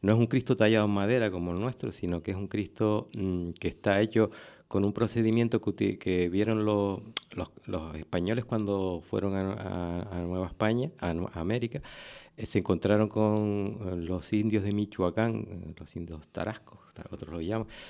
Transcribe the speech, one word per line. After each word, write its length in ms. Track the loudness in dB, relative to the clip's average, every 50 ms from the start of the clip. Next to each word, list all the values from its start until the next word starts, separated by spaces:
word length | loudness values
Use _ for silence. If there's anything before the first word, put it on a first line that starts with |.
no 120 | 6 6 6
es 40 |
un 100 | 6 6
Cristo 280 | 4 4 0 2 2 2
tallado 300 | 4 6 6 6 6 4
en 60 | 4
madera 380 | 2 2 2 2 2 2 2 0
como 220 | 0 -2 -2 -2
el 80 | -2 -2
nuestro, 320 | -2 -4 -4 -4 -6 -8
sino 320 | -6 -4 -2 -2 -2 -2 -2
que 80 | -4
es 60 | -4
un 100 | -4 -4
Cristo, 640 | -4 -2 -4 -4 -4 -2 0 2 2 2 2 -2 -4 -6
mm, 360 | -4 -2 0 0 0 -2 -4 -6 -4
que 80 | -4
está 320 | -4 -4 0 2 4 4 4
hecho 320 | 4 4 4 4 4 4 2 -8 -18 -20 -20 -20 -20 _
con 160 | 0 2 2
un 80 | 2 2
procedimiento 680 | 0 -2 0 2 2 2 4 4 4 2 2 2 0
que 100 | 0 -2
uti-, 280 | 0 0 0 0 0
que 320 | -2 -2 0 2 2 2 2
vieron 340 | 4 2 2 4 2 2 2
los, 380 | 2 2 2 2 2 0 -4 -6 -2 -2 -2 -2 _
los, 180 | -8 -8 -8 -8 _ -16 _
los 280 | -6 -6 -6 -6 -6 -8
españoles 500 | -10 -8 -4 -2 0 0 0 0 -2 -2
cuando 580 | -2 -2 -2 0 0 0 0 0 -2 -4 -6 -6 -4
fueron 260 | -2 -2 0 0 0
a, 160 | 0 -2 -2
a, 680 | -4 -6 -6 -6 -4 -4 -4 -4 -4 -4 -6 -6 -6
a 40 | -6
Nueva 260 | -4 -4 -2 -4 -4
España, 440 | -4 -2 0 0 2 2 2 -2 -4 -6 -4
a 140 | -2 -2 -2
Nu-, 140 | -2 -4 -4 -6
a 80 | -4
América, 400 | -2 -2 -2 -2 -2 -4 -6 -8 -10 -10 -18 -18 -18 -18 -18 -20 -20 -20 _
eh, 80 | -10 -4
se 140 | 0 0 0
encontraron 500 | 2 2 0 2 4 4 4 4 4 2
con, 680 | 2 2 2 4 4 2 2 0 0 -2 -2 -4 -6 -6 -6 -6
eh, 40 | -4
los 340 | -4 -4 -2 -4 -4 -4 -2
indios 320 | 0 2 2 2 2 2 2
de 80 | 2
Michoacán, 640 | 0 0 -2 -2 -2 0 0 0 2 0 0 0 0 -4 -6 -8
eh, 240 | -10 -12 -10 -12 -12
los 160 | -14 -16 -12 -10
indios 280 | -10 -8 -8 -10 -12 -14 _
tarascos, 480 | _ -6 -6 -6 -6 -8 _ -20 -20 -20 -20 -20 _
ta-, 120 | -16 -14 -12
otros 220 | -12 -12 -10 -10 -8
lo 80 | -6
llaman, 260 | -4 -2 -2 -2 -2 -6 -10 -18 -18